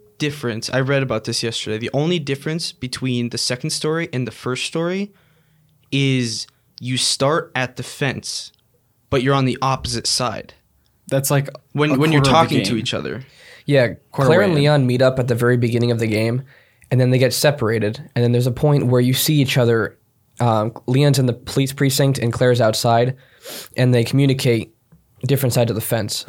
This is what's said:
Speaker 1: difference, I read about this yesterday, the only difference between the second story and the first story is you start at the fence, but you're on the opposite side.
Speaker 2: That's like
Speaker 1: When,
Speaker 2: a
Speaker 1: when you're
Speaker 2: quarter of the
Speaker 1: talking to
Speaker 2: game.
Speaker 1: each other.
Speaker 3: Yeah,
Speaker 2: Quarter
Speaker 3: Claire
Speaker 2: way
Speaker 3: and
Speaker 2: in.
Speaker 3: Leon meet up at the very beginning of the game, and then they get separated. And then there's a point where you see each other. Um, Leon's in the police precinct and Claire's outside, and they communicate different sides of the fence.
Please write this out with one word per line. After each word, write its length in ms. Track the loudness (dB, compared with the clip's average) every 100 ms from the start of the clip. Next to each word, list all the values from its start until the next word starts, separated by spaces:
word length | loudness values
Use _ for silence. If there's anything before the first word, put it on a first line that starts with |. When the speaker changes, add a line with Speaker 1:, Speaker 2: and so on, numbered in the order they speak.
| _ -8
Speaker 1:
difference, 520 | -6 -4 -6 -6 -4
I 100 | -2
read 240 | 0 0
about 220 | -2 -4 -4
this 180 | -6
yesterday, 340 | -6 -6 -6 -6
the 120 | -4
only 260 | -2 -2 -2
difference 520 | -4 -6 -6 -6 -8
between 580 | -10 -12 -8 -4 -4 -4
the 80 | -6
second 340 | -6 -6 -6
story 360 | -6 -4 -4 -4
and 120 | -6 -6
the 60 |
first 340 | -8 -8 -6 -6
story 460 | -4 -4 -4 -6 _ _ _ _ _ _ _ _
is 560 | -2 0 0 -2 -6 -12 _ _ -12
you 180 | -6 -4
start 540 | -2 0 0 0 -2 -4
at 200 | -6 -8
the 80 |
fence, 680 | -14 -6 -6 -6 -10 -12 -14 _ _ _ _ _ -4
but 140 | -2
you're 120 | 2 2
on 100 | 0
the 120 | 0
opposite 460 | -2 -2 -4 -6 -4
side. 460 | -4 -4 -6 -12 -20 _ _ _ _ -4
Speaker 2:
That's 240 | -2 0
like 180 | 0 -2 -10 _
Speaker 1:
When, 180 | -2 0
Speaker 2:
a 60 | 2
Speaker 1:
when 140 | 4
you're 100 | 4
Speaker 2:
quarter 160 | 4 4
of 60 | 4
the 60 | 2
Speaker 1:
talking 80 | 0
to 60 |
Speaker 2:
game. 80 | -2
Speaker 1:
each 140 | -4
other. 320 | -6 -6 -10 -12 _ -20 -12 0
Speaker 3:
Yeah, 280 | 2 2 -2 _
Speaker 2:
Quarter 160 | 0 4
Speaker 3:
Claire 100 | 4
Speaker 2:
way 60 | 4
Speaker 3:
and 80 |
Speaker 2:
in. 60 | 4
Speaker 3:
Leon 280 | 4 4 2
meet 140 | 4
up 180 | 2 2
at 80 | 0
the 80 | 2
very 220 | 2 2
beginning 340 | 2 2 2
of 80 | 0
the 80 | 0
game, 360 | 0 0 -2 -6 _ _ _ -2
and 80 | 2
then 100 | 4
they 80 | 4
get 160 | 2
separated. 680 | 2 0 2 0 0 -2 -4 -6 0
And 80 |
then 80 | 2
there's 160 | 2 0
a 40 |
point 360 | 0 2 2 2
where 140 | 2
you 120 | 2
see 220 | 0 2 2
each 220 | 2 2
other. 400 | 2 2 0 -8 _ _ _ -2
Um, 320 | 0 0 -2 -6 -2
Leon's 320 | 2 2 2
in 60 | 0
the 80 |
police 400 | -2 -4 -2 -2
precinct 440 | 0 0 2 0 0
and 140 | -2
Claire's 300 | 0 2 4
outside, 560 | 2 2 2 2 2 -4 _ _ -18 -16 -8 0
and 180 | 2
they 100 | 2
communicate 720 | 2 2 2 2 0 0 -2 _ _ _ _ _ -2
different 240 | 0 0
sides 160 | 0 0
of 60 | -2
the 60 |
fence. 420 | -4 -4 -4 -8